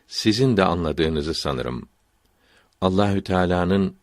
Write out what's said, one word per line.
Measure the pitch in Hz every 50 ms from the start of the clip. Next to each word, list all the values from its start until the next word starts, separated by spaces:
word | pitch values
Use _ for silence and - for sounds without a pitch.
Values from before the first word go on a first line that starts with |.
| _
sizin | _ - - - 113 101 117 135 131 117
de | 98 95
anladığınızı | 90 87 90 85 78 73 80 80 78 80 76 73 80 78
sanırım. | - - 73 69 62 62 62 64 60 - - _ _ _ _ _ _ _ _ _ _ _ _ _ _ _ _ _ _
Allahü | 92 92 92 98 104 101 98 95 -
Teala'nın | - 92 92 90 87 90 90 87 90 95 98 95 92 - -